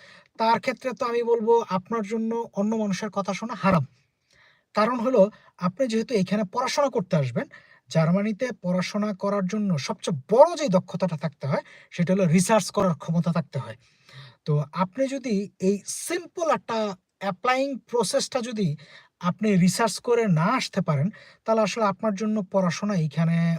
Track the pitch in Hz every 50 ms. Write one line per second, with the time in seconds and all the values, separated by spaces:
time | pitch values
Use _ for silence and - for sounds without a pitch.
0 | - - - - _ _ _ - 226 220 233 226 - 269 233 - - 262 233 -
1 | 262 233 233 240 233 233 233 233 214 226 233 233 226 - 185 190 - - 226 233
2 | 208 196 226 226 226 226 226 233 233 - - 196 202 214 226 220 214 202 185 -
3 | 220 214 - 202 190 202 190 - 226 240 240 - - 190 185 160 131 - _ _
4 | _ _ _ _ _ _ _ _ _ _ _ _ _ _ - 208 214 233 254 240
5 | 214 262 262 220 190 214 - - _ _ _ - 175 180 - - 269 240 220 220
6 | 220 - 254 202 180 - 196 214 220 185 - 240 254 - - 302 285 269 - 240
7 | 180 - - 156 139 123 117 175 285 - - - - _ _ _ _ _ - 165
8 | 160 156 175 202 202 220 214 185 254 247 220 - - 180 180 185 175 - - 208
9 | 208 214 202 - - 202 202 202 185 180 214 214 208 196 175 139 - - 220 -
10 | - 240 180 131 - - 208 247 302 339 349 294 311 247 180 180 180 - - 180
11 | 196 180 165 147 - 156 - _ - 135 165 277 - - - - - _ - -
12 | 175 165 185 202 185 160 156 190 185 - 226 214 185 - - 208 196 185 160 -
13 | - - 165 170 160 175 170 175 - - - 139 - - 110 - _ _ _ _
14 | _ - - 135 135 127 - _ _ - 151 147 147 - - 175 185 185 - 262
15 | 269 262 269 277 - 262 208 196 208 185 - - 185 190 202 196 - - - -
16 | - - 339 370 339 311 - 370 330 311 262 233 - - 233 220 214 208 190 -
17 | _ _ _ _ 190 196 185 - - 247 254 262 269 277 269 220 - - 226 240
18 | 220 - - 269 - - - 254 220 247 240 214 196 156 147 - - - - -
19 | - _ _ _ - 180 175 - 214 220 202 180 180 185 - - 233 214 - -
20 | - 240 233 233 226 208 165 151 165 202 247 247 - - - 196 - - 151 135
21 | 143 214 - - - - - _ _ - 220 226 214 185 - 240 220 196 185 -
22 | - 220 202 190 220 214 214 214 185 - - 196 185 175 165 - 208 208 208 175
23 | 156 151 - 160 165 165 165 165 170 170 165